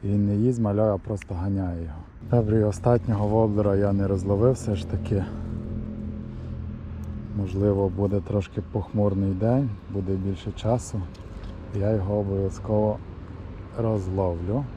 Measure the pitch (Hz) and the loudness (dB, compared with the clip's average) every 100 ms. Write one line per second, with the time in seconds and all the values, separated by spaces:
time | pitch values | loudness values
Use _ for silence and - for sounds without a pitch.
0 | 98 104 101 104 120 120 110 101 110 98 | 2 2 4 4 2 2 2 4 2 2
1 | - 104 - 90 95 98 90 85 82 78 | -2 -6 -4 -4 -2 0 -2 -4 -6 -10
2 | - - - 120 107 110 104 98 120 120 | -14 -16 2 2 4 4 4 2 4 4
3 | 104 104 104 110 113 104 101 98 101 101 | 4 2 4 4 4 4 4 4 4 2
4 | 98 98 95 101 120 127 - 98 - - | 2 0 2 4 4 2 0 -2 -2 -4
5 | - 101 - - - - - - - - | 0 0 0 -6 -6 -6 -6 -6 -6 -6
6 | - - - - - - - - - - | -8 -8 -10 -10 -8 -8 -8 -8 -10 -10
7 | - - - 101 98 95 101 98 98 95 | -8 -10 -6 -4 -2 2 4 4 2 2
8 | 101 101 85 104 92 - 90 107 92 110 | 2 2 0 -2 0 -6 -4 -4 -2 2
9 | 104 98 98 92 110 127 135 95 - 98 | 2 2 0 2 2 2 2 -4 -6 -4
10 | 92 95 98 95 107 - 110 123 - 107 | -2 -2 -2 -4 -6 -4 0 0 -2 -6
11 | 82 - - - - - - 104 101 110 | -6 -10 -14 -12 -12 -12 -8 -2 2 2
12 | 95 104 98 98 98 - - 107 107 107 | 2 0 0 0 0 -4 0 2 2 0
13 | - - - - - - - - 113 107 | -6 -14 -14 -12 -12 -12 -10 -2 0 0
14 | 92 95 92 85 87 120 135 | 0 0 0 0 -2 -2 -2